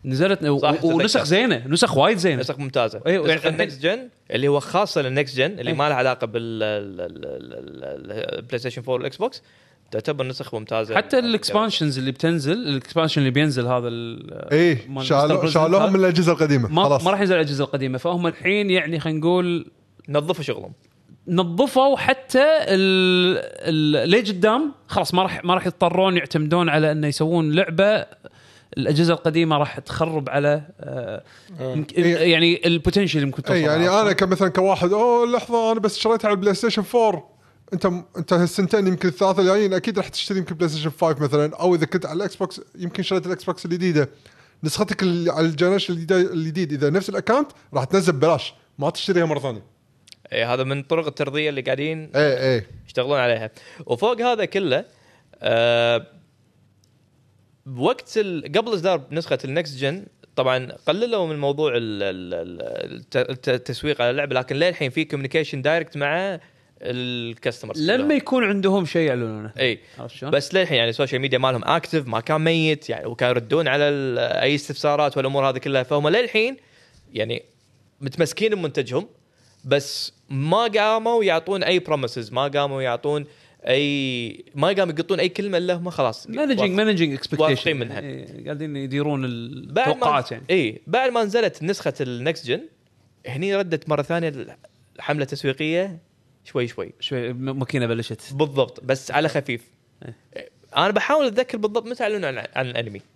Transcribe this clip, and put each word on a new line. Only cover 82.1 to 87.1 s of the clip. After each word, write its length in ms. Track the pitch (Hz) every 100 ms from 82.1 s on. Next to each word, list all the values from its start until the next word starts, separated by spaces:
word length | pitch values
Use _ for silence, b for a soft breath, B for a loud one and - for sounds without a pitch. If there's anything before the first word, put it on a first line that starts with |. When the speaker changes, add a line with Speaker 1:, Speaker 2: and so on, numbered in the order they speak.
| 127 107
Speaker 2:
ما 160 | 123 139
قاموا 340 | 143 143 135
يعطون 440 | 131 120 143 147 143 b b b -
أي، 760 | 131 143 143 135 123 117 - - 143
ما 120 | 165
قاموا 260 | 196 185
يقطون 260 | 156 165 185
أي 100 | 180
كلمة 280 | 180 202 180
إلا 160 | 180
هم 160 | 175 180
خلاص 400 | 165 127 110 -
Speaker 1:
مانجينج، 300 | 233 294 247
Speaker 2:
واثق-، 160 | 190 185
Speaker 1:
مانجينج 380 | 220 190 165